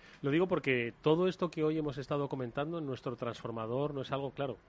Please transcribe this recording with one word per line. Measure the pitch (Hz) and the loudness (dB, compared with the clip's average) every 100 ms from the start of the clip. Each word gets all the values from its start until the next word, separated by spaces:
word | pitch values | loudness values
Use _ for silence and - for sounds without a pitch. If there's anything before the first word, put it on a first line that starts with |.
| - - | -20 -6
Lo | 143 | 0
digo | 156 185 | 2 2
porque | 175 139 123 120 - | 2 2 2 0 2
todo | 151 160 185 | 4 6 4
esto | 175 175 | 2 -2
que | 156 | 2
hoy | 156 160 | 2 2
hemos | 151 131 | -2 -4
estado | 131 143 139 | -2 0 0
comentando | 139 120 139 147 170 | -2 -4 -2 -2 -2
en | 143 | -4
nuestro | 123 135 | -4 -4
transformador | 120 120 110 117 113 113 127 147 | -4 -4 -4 -6 -4 -2 0 0
no | 139 | -2
es | 131 | -2
algo | 135 139 | -2 -2
claro. | - 139 107 | -4 -4 -4